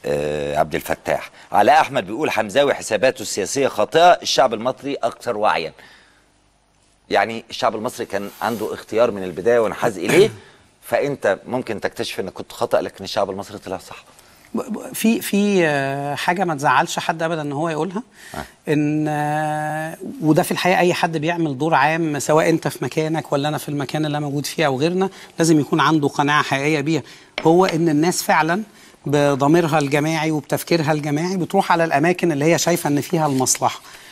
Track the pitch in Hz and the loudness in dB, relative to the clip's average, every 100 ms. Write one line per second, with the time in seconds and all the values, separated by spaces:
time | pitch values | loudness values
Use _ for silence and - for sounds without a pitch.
0 | 67 73 73 76 71 73 78 80 - 78 | -2 -2 -2 -4 -4 -2 -2 -4 -4 -6
1 | - 69 - - - 95 104 151 139 135 | -2 -4 -4 -20 -2 2 6 4 4 -2
2 | 95 113 151 - 110 98 143 110 90 107 | -6 -4 -4 -2 -2 2 2 0 -2 0
3 | 127 - 104 - 92 135 131 - 104 160 | 0 0 -8 -6 -4 -2 -2 0 0 6
4 | 175 170 - - 135 113 120 131 135 139 | 6 6 2 2 2 2 -4 -6 -8 -4
5 | 120 - - 107 104 80 78 - - - | -6 -6 -8 -2 0 0 -4 -12 -20 -20
6 | _ _ _ _ _ _ _ _ _ _ | _ _ _ _ _ _ _ _ _ _
7 | _ 101 104 113 - - 120 107 117 - | _ 0 0 -4 -10 -2 -2 -2 -8 -6
8 | 117 95 98 - 104 117 107 104 - 107 | -6 -6 -8 -6 -4 -4 -6 -8 -4 2
9 | 120 101 92 85 92 120 107 85 120 92 | 2 0 -8 -2 2 2 2 0 -2 -2
10 | 92 156 208 - - - _ _ - 117 | 2 4 4 2 -20 -20 _ _ -2 0
11 | 139 135 107 95 - 120 120 101 98 - | 0 0 0 -2 -4 -6 -4 -6 -6 -6
12 | 110 - 95 - - - 123 - 92 - | -8 -6 -8 -10 -16 -6 0 0 -2 -10
13 | 95 - 98 95 95 101 90 92 - - | -8 -4 -4 -4 -10 -14 -10 -10 -10 -20
14 | - - _ _ _ - - 214 - - | -20 -20 _ _ _ -8 -8 -10 -10 -2
15 | 220 226 - 202 208 196 165 143 135 139 | 0 0 0 0 2 4 2 2 -2 -4
16 | 143 139 - 180 185 151 143 131 165 - | -6 -4 -2 0 0 0 2 2 2 -2
17 | - 165 165 165 147 139 165 156 165 185 | -4 -4 -2 -4 -4 -4 -4 -2 -4 -6
18 | - - - - - _ - 147 147 151 | -10 -20 -14 -12 -12 _ -2 0 2 0
19 | 151 151 147 151 156 151 151 156 156 160 | 0 -2 -2 -2 -2 -4 -4 -6 -8 -10
20 | - 277 156 156 170 165 180 185 175 165 | -14 -4 2 4 2 0 2 4 2 2
21 | 180 160 151 170 160 131 156 156 143 165 | 0 -2 -2 -2 -2 -2 0 4 4 2
22 | 160 147 - 156 170 165 151 - 135 - | -2 -2 2 2 4 2 0 -4 -4 -2
23 | 156 160 - 143 147 151 - 143 135 156 | -2 -2 -2 -2 0 -4 -6 -6 -4 -4
24 | 156 147 147 143 135 - 156 127 156 180 | -2 -2 -4 -4 -6 0 0 2 0 0
25 | 190 - - - 165 156 131 165 143 156 | -2 -4 -20 -2 4 4 4 2 4 4
26 | 143 - 143 147 143 135 143 156 139 156 | 2 0 2 2 2 0 0 0 0 -2
27 | - - - - 160 170 185 165 165 147 | -4 -20 -14 -2 4 4 4 2 2 4
28 | 165 180 - 180 156 180 220 - - - | 2 0 0 2 2 0 -4 -16 -20 -14
29 | - 147 143 139 139 170 165 156 143 147 | -2 2 4 4 4 4 4 0 2 0
30 | 151 160 156 156 139 - - 170 147 151 | 0 -2 -2 -4 -2 -6 0 0 2 -2
31 | 147 147 180 190 156 196 190 175 165 143 | -2 -4 -2 -4 0 0 2 2 2 2
32 | 165 175 175 143 151 160 - 170 151 143 | 2 2 0 2 2 2 2 0 0 -2
33 | - 170 151 131 127 - 120 - - - | 0 0 0 0 0 0 0 -2 -16 -20
34 | - | -20